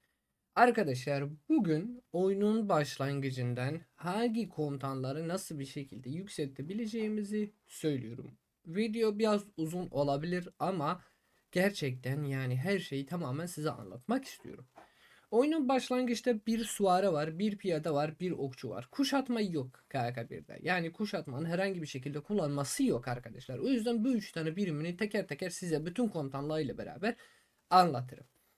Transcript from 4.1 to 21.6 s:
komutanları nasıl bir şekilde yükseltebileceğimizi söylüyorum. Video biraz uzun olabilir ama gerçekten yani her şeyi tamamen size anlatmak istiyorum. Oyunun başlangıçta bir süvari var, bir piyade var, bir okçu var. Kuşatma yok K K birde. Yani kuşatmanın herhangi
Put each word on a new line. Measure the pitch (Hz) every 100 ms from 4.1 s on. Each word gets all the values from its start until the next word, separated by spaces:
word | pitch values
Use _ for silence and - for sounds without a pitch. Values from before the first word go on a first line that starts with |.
| 202 240 220 175
komutanları | - 147 139 135 135 131 147 165
nasıl | 185 - 151
bir | 135
şekilde | 143 135 - 127
yükseltebileceğimizi | 165 196 - 139 135 139 208 220 226 214 214 202 214 208 - _
söylüyorum. | - 156 135 113 120 131 - _ _ 165
Video | 180 226 226 220 208
biraz | 220 208 - -
uzun | 160 180 180
olabilir | 139 143 143 170 180 175 -
ama | 160 190 147 180 - _ _ _ _
gerçekten | 180 196 202 139 127 127 143
yani | 143 135 127 127
her | 175 196
şeyi | - 139 139
tamamen | 175 139 143 175
size | 151 151
anlatmak | - 101 123 - 262
istiyorum. | 269 - - - - - - _ - - _
Oyunun | 220 294 320 262
başlangıçta | 262 - 254 247 226 247 220 -
bir | 226
süvari | 214 - 196 180 196
var, | 147 160 160
bir | 214 208
piyade | 190 156 165
var, | 143 151 156
bir | 180
okçu | 156 135 - 120
var. | 92 127
Kuşatma | - 277 277 262 233
yok | 202 160 127 - _
K | 135 120
K | 120 117
birde. | 82 - -
Yani | 160 180 165
kuşatmanın | 170 208 185 143 127
herhangi | 165 175